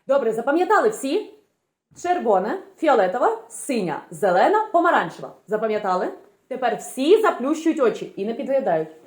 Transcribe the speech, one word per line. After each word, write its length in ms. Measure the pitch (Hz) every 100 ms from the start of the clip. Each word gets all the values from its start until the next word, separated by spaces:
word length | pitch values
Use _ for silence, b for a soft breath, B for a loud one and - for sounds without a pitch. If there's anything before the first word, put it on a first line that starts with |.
| -
Добре, 260 | 277 226
запам'ятали 560 | 220 277 320 - 415 247
всі? 460 | - 269 349 415 - _ _ _ _ _ -
Червона, 600 | 349 349 226 196 208 381 - -
фіолетова, 600 | 311 247 185 240 349 453 -
синя, 520 | - - 240 175 143 -
зелена, 560 | 165 202 180 269 427 427
помаранчева. 600 | 339 339 277 175 - - - -
Запам'ятали? 680 | 214 220 214 202 185 262 - - _ _
Тепер 280 | 254 247 214
всі 460 | - - 277 427
заплющують 580 | 359 - 254 320 330 311
очі 320 | 240 - - -
і 80 |
не 100 | 202
підглядають. 540 | 233 240 269 208 160 156 -